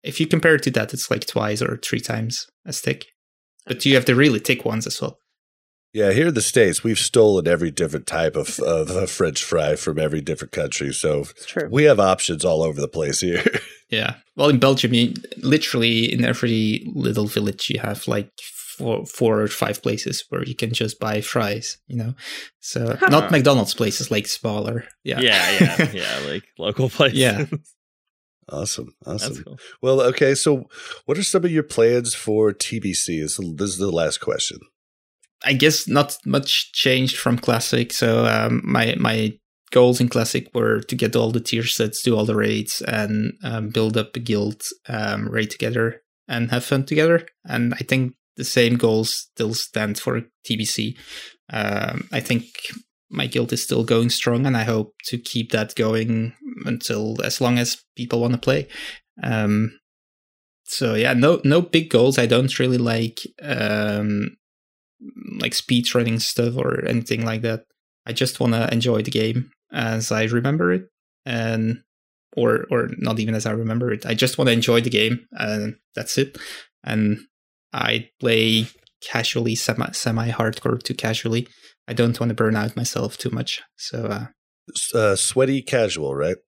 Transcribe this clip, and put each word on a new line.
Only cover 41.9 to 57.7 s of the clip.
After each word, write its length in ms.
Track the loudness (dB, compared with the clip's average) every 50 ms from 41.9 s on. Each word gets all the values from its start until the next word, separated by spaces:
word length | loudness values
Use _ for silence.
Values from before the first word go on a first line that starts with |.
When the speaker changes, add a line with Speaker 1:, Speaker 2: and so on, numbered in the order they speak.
| -2 -2
Speaker 1:
do 140 | 0 2 2
all 80 | 2 2
the 120 | 2 2
raids, 440 | 2 2 2 0 -2 -4 -6 -6 -6
and, 500 | -6 -4 -4 -4 -2 0 0 -2 -2 -2 -4 _
um, 260 | -8 -6 -6 -4 -6 -2
build 260 | 0 0 0 2 0
up 180 | -2 -2 -2 -8
a 60 | -8
guild, 420 | -4 -2 0 0 0 -2 -6 _ -12 -12 -12 _ _ -8
um, 400 | -6 -4 -4 -4 -4 -4 -6 -4
raid 220 | -2 -4 -4 -4
together 520 | -4 -4 -4 -2 0 0 -2 -2 -4 -8 _ _ _ _ _ -6
and 220 | -4 -4 -2 0
have 120 | -2 -2 0
fun 220 | 0 0 0 0
together. 400 | 0 2 2 4 4 4 2 2 -4 _ _ _
And 300 | -4 -2 0 0 0 -2
I 40 | -4
think 360 | -2 0 2 2 2 -2 -4 _ _ _ _
the 80 | -8 -8
same 320 | 0 4 4 4 4 4
goals 360 | 4 4 4 4 2 0 0 -4 -6 -8 _
still 220 | _ -4 -4 -2 -2
stand 440 | -4 -6 -4 -4 -4 -2 -2 -4 -4
for 240 | -4 -4 -4 -4 -6 _ _ _ _
T 120 | -4 -4
B 80 | -2 -2
C. 320 | -2 -2 -2 -4 -4 -6 -10 -18 -18 -18 -18 -18 -18 -20 _ _ -8
Um, 540 | -4 -2 -2 -2 -2 -2 -2 -4 -4 -6 -8 -4
I 80 | -4 -6
think 240 | 0 0 0 0 0 -6 _ -14 -14 -14 -14 -16 -18 _ _ _ _ _
my 160 | -6 -6 -4
guild 260 | -2 -2 -2 -2 -2
is 100 | -2 -4
still 220 | -2 -2 0 0 2
going 260 | 2 2 2 4 2
strong, 360 | 0 0 0 0 2 2 2
and 100 | 2 2
I 60 | 0 0
hope 300 | 0 0 -2 -2 -4 _ _ -10
to 120 | -8 -8 -8
keep 320 | -8 -6 -6 -6 -2 0
that 220 | 0 0 0 -2 -2
going 560 | 0 0 2 2 0 0 0 0 -2 -2 -4 -8 _ -14 -14 -12 -8 -6
until 580 | -6 -6 -4 -4 -4 -4 -4 -4 -4 -4 -4
as 180 | -4 -4 -2 0
long 160 | 2 2 2 2
as 260 | 2 0